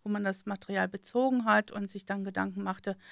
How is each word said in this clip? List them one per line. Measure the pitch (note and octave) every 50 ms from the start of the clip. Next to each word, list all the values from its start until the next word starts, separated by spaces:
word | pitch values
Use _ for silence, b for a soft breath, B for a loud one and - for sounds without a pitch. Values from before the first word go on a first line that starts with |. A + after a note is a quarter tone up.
wo | - G#3
man | G#3 G#3 G3+
das | G3 F#3+ F#3+ -
Material | G#3 G3+ F#3+ - - G3+ F#3+ F#3 F#3
bezogen | G3 G3+ - - - A#3+ B3+ C4 B3+ B3 A3+
hat | A3 G#3+ G#3+ G#3+ -
und | - G#3+ G3+ F#3+
sich | - G3 -
dann | - G3 G3 G3
Gedanken | G3 F#3+ G3 F#3+ G3 F#3 G3
machte, | G3 F#3+ F#3+ - - G3 F#3+ F#3+ B B